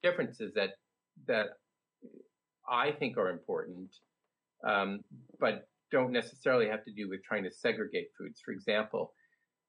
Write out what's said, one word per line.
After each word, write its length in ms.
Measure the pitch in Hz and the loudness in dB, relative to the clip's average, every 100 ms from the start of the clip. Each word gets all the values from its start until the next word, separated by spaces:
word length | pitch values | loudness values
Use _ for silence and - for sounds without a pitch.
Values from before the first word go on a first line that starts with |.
differences 520 | 175 175 131 - 107 107 | 0 2 -2 -6 -4 0
that, 160 | 98 - _ _ _ - 139 | 0 -2 _ _ _ -8 -2
that 200 | 113 101 - _ _ _ _ - - - _ _ _ - | 0 0 -6 _ _ _ _ -20 -20 -20 _ _ _ -2
I 220 | 123 143 | 2 2
think 260 | 147 135 120 | 0 -2 0
are 120 | 95 | 0
important, 600 | 85 - 87 80 90 95 - _ _ _ _ _ _ 113 | 0 -4 -4 -4 -10 -14 -16 _ _ _ _ _ _ 0
um, 340 | 101 98 101 - - - - | 2 0 -4 -10 -20 -20 -2
but 280 | 120 104 - _ _ | 0 0 -6 _ _
don't 200 | 139 127 | 2 2
necessarily 560 | 123 113 - 139 127 107 | 2 -2 -2 2 4 4
have 160 | 107 - | 0 -6
to 60 | |
do 160 | 104 101 | -8 -6
with 140 | 95 | -6
trying 200 | - 107 | -2 -2
to 80 | 98 | -2
segregate 560 | - 123 110 101 95 85 - | -2 0 0 -2 -4 -6 -8
foods. 240 | - - | -12 -12
For 80 | - | -10
example, 640 | 98 98 107 107 113 - _ _ _ _ _ | -6 0 0 0 -2 -6 _ _ _ _ _